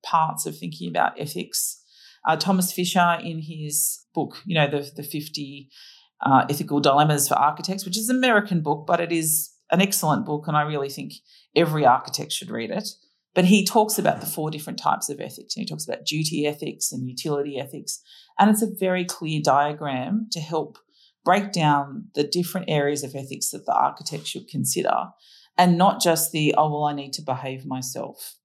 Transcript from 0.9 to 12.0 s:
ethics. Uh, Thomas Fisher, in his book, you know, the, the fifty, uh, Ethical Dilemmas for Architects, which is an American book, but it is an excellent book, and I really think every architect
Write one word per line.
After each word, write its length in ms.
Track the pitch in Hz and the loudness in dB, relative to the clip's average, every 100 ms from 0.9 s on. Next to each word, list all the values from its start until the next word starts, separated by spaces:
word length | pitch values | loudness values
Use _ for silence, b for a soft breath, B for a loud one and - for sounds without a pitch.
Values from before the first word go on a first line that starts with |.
| 170 165 - | 0 0 0
ethics. 640 | 156 - - - - - b b b b - | -8 -8 -6 -6 -6 -8 b b b b -2
Uh, 80 | 156 | 0
Thomas 360 | 185 190 180 | 2 2 0
Fisher, 440 | - 180 185 175 170 | -2 0 2 2 2
in 160 | 170 160 | -4 -10
his 640 | 156 156 151 143 - - _ | -10 -10 -6 -4 -4 -6 _
book, 280 | - - - - | -6 -6 -8 -4
you 100 | 165 | 2
know, 120 | 143 | 2
the, 220 | 147 139 - | 0 -4 -10
the 80 | |
fifty, 640 | 151 156 156 - 139 139 135 B B B B _ - | -10 -8 -8 -10 -12 -12 -18 B B B B _ 4
uh, 200 | 135 - | 4 4
Ethical 300 | 147 - 143 | -2 0 2
Dilemmas 480 | 139 139 151 147 - | 4 6 6 4 2
for 80 | - | 4
Architects, 500 | 143 156 170 190 185 | 2 0 -4 -6 -4
which 120 | 214 | -4
is 120 | 220 | 0
an 60 | 254 | 2
American 460 | 254 214 208 175 | 4 4 2 0
book, 240 | 151 156 - | 0 -2 0
but 120 | 170 | 0
it 120 | 170 | 2
is 400 | 170 156 156 - _ _ | 0 0 -2 -4 _ _
an 100 | 170 | 2
excellent 440 | 196 - 160 135 - | 4 2 0 0 0
book, 200 | 151 151 | -4 0
and 100 | 151 | 0
I 60 | |
really 260 | 151 147 139 | 0 -2 -4
think 240 | 139 139 - b b b - | -6 -12 -14 b b b 2
every 300 | 165 156 135 | 2 4 4
architect 460 | 127 | 4